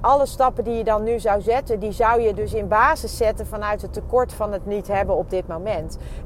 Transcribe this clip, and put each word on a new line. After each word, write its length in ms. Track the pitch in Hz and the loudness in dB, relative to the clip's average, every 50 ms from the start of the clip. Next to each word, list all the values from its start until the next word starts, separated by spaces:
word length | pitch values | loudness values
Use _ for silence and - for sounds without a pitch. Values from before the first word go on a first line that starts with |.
alle 240 | - 233 277 285 277 | 4 4 4 4 4
stappen 380 | - - - 262 254 247 - 220 | 2 2 2 2 2 2 0 -2
die 140 | 220 233 226 | -2 -2 -2
je 60 | 220 | 0
dan 200 | 226 214 214 214 | 0 0 0 2
nu 160 | 226 233 226 | 0 -2 0
zou 220 | 202 220 202 208 | 0 2 0 2
zetten, 380 | 185 208 226 262 277 - 233 202 | 2 2 0 0 0 0 -2 -2
die 120 | 190 214 | -2 -2
zou 300 | 190 - 233 220 233 233 | 0 2 4 4 4 4
je 120 | 233 214 196 | 4 2 0
dus 200 | 196 214 208 - | 0 -2 -2 -2
in 140 | 220 202 190 | -2 -2 2
basis 500 | 180 208 233 285 320 - - 220 - - | 4 6 6 6 4 2 -2 -6 -2 0
zetten 300 | 233 214 220 - 220 - | 0 0 0 0 -4 -8
vanuit 340 | - 208 208 208 208 208 | -8 -6 -4 -2 -4 -4
het 120 | - - - | -4 -6 -8
tekort 400 | 226 - - - 247 247 - - | -8 -4 0 2 2 2 2 -2
van 180 | - 214 208 | -4 -4 -4
het 140 | 202 190 175 | -4 -4 -4
niet 220 | 196 202 208 185 - | -4 -4 -4 -4 -2
hebben 280 | 202 196 202 185 190 | 0 0 0 2 0
op 140 | 156 180 147 | 0 0 -2
dit 180 | 190 185 180 - | -2 -4 -4 -4
moment. 500 | 170 165 180 220 208 165 151 - - - - - - - - | -6 -8 -4 -4 -4 -4 -4 -6 -8 -10 -10 -10 -10 -10 -2